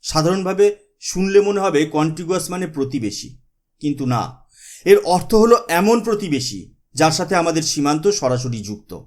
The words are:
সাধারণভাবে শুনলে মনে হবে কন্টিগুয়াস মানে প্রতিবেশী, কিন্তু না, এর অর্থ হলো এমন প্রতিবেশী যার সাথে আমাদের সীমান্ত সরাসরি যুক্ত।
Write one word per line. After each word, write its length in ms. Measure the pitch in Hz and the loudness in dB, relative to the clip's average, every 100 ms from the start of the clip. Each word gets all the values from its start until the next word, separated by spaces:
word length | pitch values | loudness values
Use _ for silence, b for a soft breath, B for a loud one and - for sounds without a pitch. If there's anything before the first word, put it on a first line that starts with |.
সাধারণভাবে 720 | - 160 160 190 185 190 208 202 _ _ | -4 -2 0 0 -2 2 2 2 _ _
শুনলে 400 | - 180 190 196 | -10 -4 2 4
মনে 200 | 208 202 | 4 0
হবে 260 | 190 151 151 | 0 2 0
কন্টিগুয়াস 640 | 156 156 160 170 185 160 | 0 -2 -2 -4 -4 -4
মানে 160 | 180 180 | -6 -8
প্রতিবেশী, 720 | 151 135 135 107 - - - _ _ _ _ | -6 -6 -4 -6 -8 -14 -20 _ _ _ _
কিন্তু 260 | 147 131 131 | -6 -4 -2
না, 300 | 117 95 - _ B B B | -2 -4 -10 _ B B B
এর 140 | - 202 | 4 4
অর্থ 360 | 202 180 - | 6 0 2
হলো 320 | 220 226 240 - | 4 6 4 2
এমন 320 | 170 202 233 | 0 2 2
প্রতিবেশী 720 | 226 208 202 139 123 101 82 _ _ | 2 -4 -2 -4 -4 -10 -16 _ _
যার 160 | 123 156 | 0 2
সাথে 260 | 160 175 190 | 2 -2 0
আমাদের 260 | 170 160 | 0 0
সীমান্ত 460 | 156 - 143 151 175 | -2 -2 0 0 0
সরাসরি 520 | 202 131 123 127 117 | 0 0 -2 -4 -8
যুক্ত। 400 | 101 104 _ 85 | -8 -12 _ -18